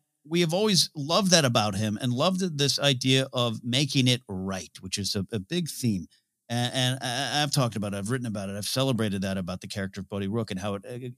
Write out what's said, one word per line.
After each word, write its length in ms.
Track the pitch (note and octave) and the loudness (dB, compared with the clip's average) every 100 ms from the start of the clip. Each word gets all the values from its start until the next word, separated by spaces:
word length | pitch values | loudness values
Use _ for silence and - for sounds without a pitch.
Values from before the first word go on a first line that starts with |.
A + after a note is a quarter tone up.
| _ _ D3 | _ _ -2
we 140 | E3+ | 2
have 140 | E3+ | 2
always 360 | F3 A3 F3+ - - | 2 2 4 2 -2
loved 360 | C#3 F3+ G3 | 0 2 6
that 120 | E3+ | 6
about 320 | C#3 A#2 G#2+ G2 | 6 4 2 0
him 220 | A2 G2+ | -2 0
and 120 | C3 | -2
loved 260 | B2 E3 F#3 | 2 2 2
th-, 120 | F#3 D3 | -2 0
this 240 | C#3 - | 0 2
idea 480 | C#3+ C3 C3 C3 C3 | 2 2 4 2 2
of 260 | C3 A#2+ G#2+ B2 | 0 -2 -2 -2
making 420 | B2+ D3 C#3+ B2+ | 0 2 2 4
it 140 | B2 - | 2 -2
right, 420 | F#2 F#2+ F#2+ - - | -6 -4 -6 -8 -14
which 180 | F#2 - | -10 -6
is 160 | F#2+ G#2 | -4 -4
a, 80 | F#2+ | -4
a 60 | A2 | -6
big 280 | F#2 F3 E3 | -4 -4 -4
theme. 400 | - A#2+ G2 D#2+ _ _ _ - | -2 -2 -2 -4 _ _ _ -6
And, 260 | A#2+ B2 | -2 -2
and 260 | C3 B2+ C3 | 0 0 0
I, 420 | B2+ A#2+ C3+ C#3 | -4 -2 0 2
I've 80 | D3 | 2
talked 240 | C#3+ B2 A2 | 2 2 0
about 180 | G2+ | -4
it. 40 | G2+ | -4
I've 140 | G2 | -2
written 160 | B2+ A#2 | -2 -2
about 200 | G#2 G2 | -6 -6
it. 80 | G2+ | -6
I've 80 | |
celebrated 600 | G2+ - C3+ A#2 A2 G2 | -4 0 0 2 0 0
that 140 | G2 F#2+ | -2 -2
about 220 | F2+ F#2 | -4 -8
the 80 | G2 | -8
character 320 | - G2 G2 | -6 -6 -8
of 80 | F#2+ | -8
Bodhi 220 | G2+ G2 | -6 -4
Rook 220 | A2+ A2 | -4 -4
and 80 | G2 | -4
how 140 | G#2 G2+ | -6 -6
it, 100 | G#2+ | -8
uh, 200 | B2 B2+ | -10 -10